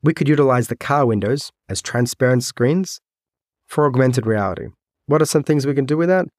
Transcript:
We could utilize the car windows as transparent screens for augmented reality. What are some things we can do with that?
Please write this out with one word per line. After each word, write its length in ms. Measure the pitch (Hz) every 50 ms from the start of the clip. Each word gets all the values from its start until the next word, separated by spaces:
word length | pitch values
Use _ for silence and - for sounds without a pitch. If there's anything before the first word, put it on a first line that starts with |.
We 120 | - 151 160
could 120 | - -
utilize 420 | 139 151 147 143 135 127 123 117 -
the 80 | 117
car 280 | - - - 143 147 139
windows 480 | 120 110 104 98 104 131 143 - - _ _ _ -
as 140 | 95 -
transparent 600 | - - - 120 123 120 - _ 131 127 127 123
screens 600 | 120 - - - 120 127 156 180 190 - - - _ _ _ _ _ _ _ _ _ _ _ _ _
for 180 | _ - - 151
augmented 420 | 143 127 127 131 127 127 131 110
reality. 420 | 110 110 107 101 95 92 - - - - _ _ _ _ _ _
What 160 | - 143 156
are 60 | 156
some 160 | - - 156
things 240 | 139 - 156 147 131
we 80 | 143 143
can 100 | 139 139
do 140 | 131 151 156
with 100 | 170 175
that? 200 | 185 185 175 156 _